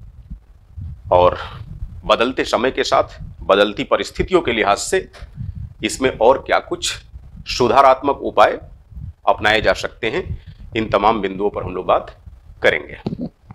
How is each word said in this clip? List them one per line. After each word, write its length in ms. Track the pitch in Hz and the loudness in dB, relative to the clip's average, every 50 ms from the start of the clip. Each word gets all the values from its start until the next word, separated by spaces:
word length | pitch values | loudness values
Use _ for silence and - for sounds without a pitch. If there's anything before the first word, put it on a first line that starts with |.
| - - - - - - - - - - - - - - - - - - - - - - 92 | -20 -20 -20 -20 -20 -18 -18 -18 -20 -20 -20 -20 -20 -20 -16 -14 -12 -12 -12 -14 -4 2 4
और 260 | 90 90 90 - - - - - - - - - - - - - - - | 4 4 4 2 0 -6 -12 -14 -16 -16 -16 -14 -12 -12 -12 -12 -8 -2
बदलते 400 | - 107 104 113 131 131 - 139 | 0 2 2 2 0 0 -2 -2
समय 260 | - - 107 117 131 | -2 0 0 0 0
के 140 | 135 - 123 | 0 0 0
साथ 340 | - 135 135 147 - - - - - - - - | 0 2 0 0 -2 -6 -14 -16 -16 -16 -6 0
बदलती 420 | - 95 101 104 107 101 - 135 | 2 4 4 4 4 2 -2 -2
परिस्थितियों 540 | - 117 107 98 - - - 170 - 190 175 - | 0 0 0 0 -4 -4 -6 -2 0 0 2 2
के 100 | 131 117 | 2 0
लिहाज 260 | 113 98 98 101 98 | 0 2 2 2 0
से 280 | - - - 190 - - - - - - - - - - - - - - - - - | 0 -2 -2 -2 -2 -6 -12 -18 -18 -16 -14 -12 -12 -12 -10 -12 -14 -14 -10 -8 -6
इसमें 240 | 107 - - 131 131 - - | -6 -2 -2 -2 -2 0 4
और 200 | 110 120 135 131 | 4 4 4 4
क्या 200 | - - 95 95 | 2 0 0 0
कुछ 280 | - - - - - - - - - - - - - - - - - - | 0 -4 -6 -6 -6 -6 -8 -8 -12 -18 -20 -20 -20 -20 -20 -16 -12 -8
सुधारात्मक 720 | - - 127 117 110 135 135 131 131 - 147 143 135 - - | -2 0 2 4 6 6 6 6 4 4 2 -2 -2 -2 -4
उपाय 300 | 110 - 101 110 151 - - - - - - - _ - - - - - _ - 104 | -2 2 4 4 4 4 0 -8 -14 -20 -20 -20 _ -16 -14 -14 -14 -16 _ 0 0
अपनाए 320 | 101 - 104 104 110 110 | 0 2 2 2 2 4
जा 120 | 98 98 92 | 2 2 0
सकते 360 | - - - - - - 110 | 0 -2 -8 -8 -6 -6 -4
हैं, 120 | 123 175 196 - - - - - - - - - - | -4 -4 -6 -6 -10 -12 -12 -16 -20 -20 -18 -8 -6
इन 120 | 113 110 104 | -4 -2 0
तमाम 300 | 110 101 101 107 113 107 | 0 2 4 2 2 2
बिंदुओं 300 | 95 95 95 92 101 101 | 0 -4 -4 -2 -4 -4
पर 140 | - - 87 | -4 -4 -6
हम 100 | 90 90 | -6 -6
लोग 120 | 92 87 | -4 -2
बात 280 | 92 113 - - - - - - - - - - - - - - | 0 0 0 0 -4 -14 -20 -20 -20 -20 -20 -20 -20 -8 0 2
करेंगे। 360 | 107 90 76 71 - - - - - - - - - - _ _ - - | 2 2 2 -2 -8 -14 -10 -8 -8 -6 -6 -8 -10 -12 _ _ -20 -20